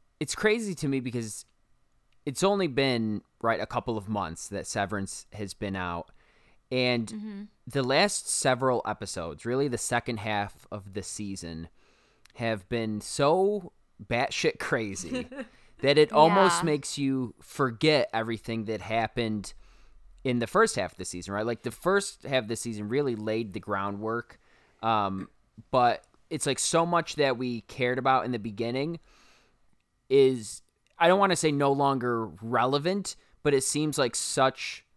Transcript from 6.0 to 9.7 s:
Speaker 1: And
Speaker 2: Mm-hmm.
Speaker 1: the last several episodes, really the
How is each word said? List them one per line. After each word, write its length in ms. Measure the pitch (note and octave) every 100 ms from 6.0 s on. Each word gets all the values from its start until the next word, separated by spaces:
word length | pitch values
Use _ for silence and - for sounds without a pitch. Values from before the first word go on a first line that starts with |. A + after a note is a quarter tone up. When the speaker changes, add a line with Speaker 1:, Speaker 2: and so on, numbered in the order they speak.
| - - _ _ _ _ _
Speaker 1:
And 380 | B2+ B2 B2 A2
Speaker 2:
Mm-hmm. 360 | A3 G#3+ G3+ G#2+ _ -
Speaker 1:
the 160 | C#3
last 440 | B2+ C#3 F#3 - -
several 540 | - C#3+ B2 C3 A#2+ -
episodes, 600 | - G2 - E2 D2+ A#2
really 240 | C3
the 80 | C#3+